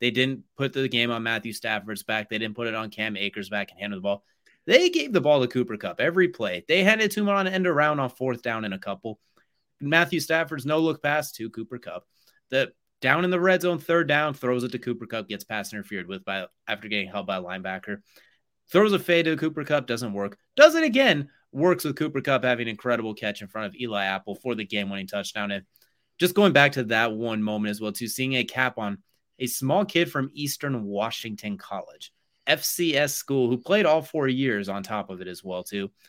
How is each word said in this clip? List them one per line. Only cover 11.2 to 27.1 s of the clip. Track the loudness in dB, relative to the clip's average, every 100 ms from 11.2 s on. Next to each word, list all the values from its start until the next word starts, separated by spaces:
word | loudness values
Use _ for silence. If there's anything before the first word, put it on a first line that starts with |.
| -4
to | -8 -10
Cooper | -10 -12 -12
Kupp. | -12 -14 _ _ _ _ -2
The | 0 0 _ _ -4
down | 2 2
in | 2
the | 2
red | 4 4
zone, | 2 -2
third | 0 0 2
down, | 2 0
throws | -2 0 0
it | -2
to | -6
Cooper | -6 -6 -6
Kupp, | -8 -8
gets | -10 -8
pass | -8 -8
interfered | -10 -10 -10 -8
with | -10 -6
by, | -6 -8 _ -8
after | -8 -4
getting | -4 -4
held | -6 -4
by | -6
a |
linebacker. | -6 -8 -6 -8 -8 -12 _ -20 _ _ _ _ _
Throws | 4 4
a | 2
fade | 2 2 4
to | 0
Cooper | -2 -4
Kupp, | 0 0 0
doesn't | -6 -4
work. | -4 -6 -8 _ 8
Does | 8 8
it |
again, | 2 4 4 2 -2 _ _
works | 0 2 2
with | 0 -2
Cooper | -2 -2
Kupp | 0 2
having | 2 0 -2
an |
incredible | -4 -2 0 -2 -4
catch | -6 -6
in | -10
front | -8 -8
of | -8
Eli | -4 -2
Apple | 0 -2 -4 -8
for | -6
the | -4 -4
game-winning | -4 -4 -6 -6
touchdown. | -6 -6 -6 -6
And | -6 -10 _ _ _ _ 0
just | 2 6
going | 8
back | 8 6
to | 4
that | 0 2 2